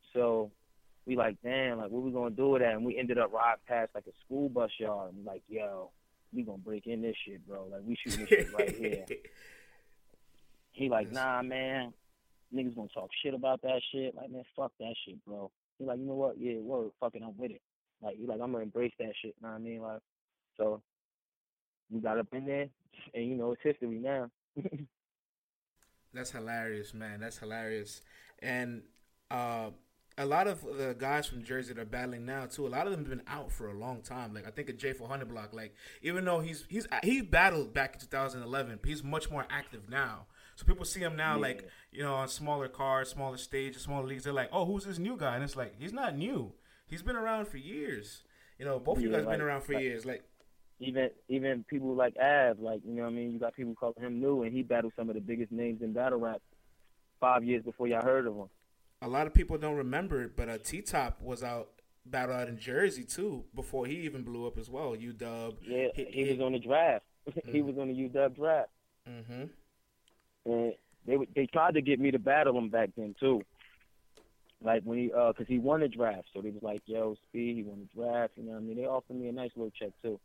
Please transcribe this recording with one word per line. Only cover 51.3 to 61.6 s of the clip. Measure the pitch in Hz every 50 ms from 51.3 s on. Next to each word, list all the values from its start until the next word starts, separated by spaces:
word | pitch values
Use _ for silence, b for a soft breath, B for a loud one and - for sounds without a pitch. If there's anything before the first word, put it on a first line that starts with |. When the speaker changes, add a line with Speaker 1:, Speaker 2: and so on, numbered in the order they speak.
| 127 135 131 135 131 120 113
Speaker 1:
people | - - 139 135 131 131
like | 127 127 123 113 -
Av, | 131 139 147 143 135 123 113 101
like, | 110 110 110 107 107
you | 107 117
know | 117 117
what | 117
I | 117
mean? | 120 120 120 117
You | 117
got | 120 117 -
people | - 131 117 113
calling | - - 117 117 - 123
him | 123 120 120
new, | 131 139 143 135 120
and | 113 120
he | 131 127
battled | 117 123 117 113 113 -
some | - 117 113
of | 107
the | 110
biggest | 101 98 117 117 117 107 117
names | 113 120 120 113 110 120
in | 113 110
battle | 117 123 131 127 120
rap | 117 113 110 104 _ - - _ _ - - _ - - _ _ _ _ _ _
five | - 127 123 123 117
years | 120 123 120 113
before | 120 113 _ 123
y'all | 120 120 113 113
heard | 127 131 135 127
of | 117 107
him. | 104 98 95 _ _ _ _ _ _ _ _ _ _
Speaker 2:
A | - 120
lot | 123 139 156 156
of | 151
people | - 175 - 165
don't | 151 151 151 147
remember | 147 135 123 127 143 185 196 156 131 120
it, | 117 -
but, | - 123 113
uh, | 117 110
T-Top | - - - 175 208 - - 156 135 120 110 - 117
was | 123 123 120 127
out, | 120 120 117